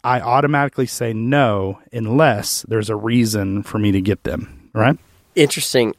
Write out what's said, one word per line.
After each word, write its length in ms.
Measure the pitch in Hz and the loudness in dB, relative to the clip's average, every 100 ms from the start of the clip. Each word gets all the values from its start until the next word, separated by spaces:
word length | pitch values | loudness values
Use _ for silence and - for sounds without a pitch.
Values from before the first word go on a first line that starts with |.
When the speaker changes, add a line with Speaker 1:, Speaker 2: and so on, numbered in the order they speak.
Speaker 1:
I 160 | 123 123 | -2 -2
automatically 680 | 120 131 143 143 143 - 123 | 0 0 2 0 -2 -2 -4
say 260 | - 117 | -4 -6
no 680 | 110 117 143 120 101 95 95 _ | -4 0 2 2 0 -2 -6 _
unless 680 | 120 110 131 156 104 - - - | -8 0 2 4 2 -4 -6 -4
there's 220 | 110 107 | -4 -2
a 60 | 104 | -4
reason 680 | 110 120 110 107 95 101 | 0 2 2 0 -2 -4
for 160 | - 107 | -4 -2
me 120 | 104 | 2
to 80 | 98 | 2
get 240 | 98 95 | 0 -2
them, 460 | - - - - - | -4 -8 -10 -16 -8
right? 260 | 110 120 156 _ _ _ | 2 2 2 _ _ _
Speaker 2:
Interesting. 600 | 180 143 165 - 135 110 | 0 2 0 0 0 0